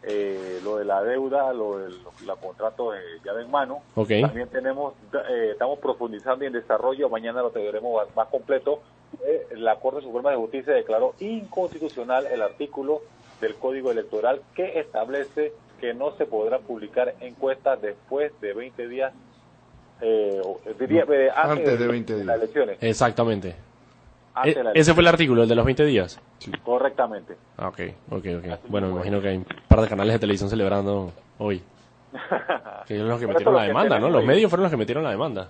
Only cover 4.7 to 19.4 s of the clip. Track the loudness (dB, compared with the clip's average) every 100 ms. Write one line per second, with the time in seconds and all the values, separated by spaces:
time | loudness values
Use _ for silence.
4.7 | -4 -6 -8 -6 -6 -2 -2 -2 0 -2
5.7 | 0 -2 -2 -4 -6 -2 -2 -2 -6 -2
6.7 | 0 0 0 0 -2 -4 -2 -2 -2 -4
7.7 | -4 -2 -2 -2 -2 -2 -4 -2 -2 0
8.7 | -4 -6 _ _ -8 -2 -2 -4 -2 0
9.7 | 2 0 -4 -6 -2 0 0 -2 -6 0
10.7 | 0 2 0 0 -2 -8 -8 -6 -4 -4
11.7 | -4 -8 -8 0 0 0 -2 -2 -4 -8
12.7 | -6 -2 -2 -4 -20 -20 -6 -6 -2 -4
13.7 | -2 -2 -2 -2 0 0 0 -4 -6 -4
14.7 | -4 -4 -6 -4 -4 -4 -4 -4 -6 -20
15.7 | -8 -8 -4 -6 -4 -4 0 0 -2 -4
16.7 | -10 -4 -2 -2 -4 -16 -4 -2 0 0
17.7 | 0 -4 -8 _ -2 -2 -4 -8 -6 -10
18.7 | -12 -10 -4 -4 -4 -20 _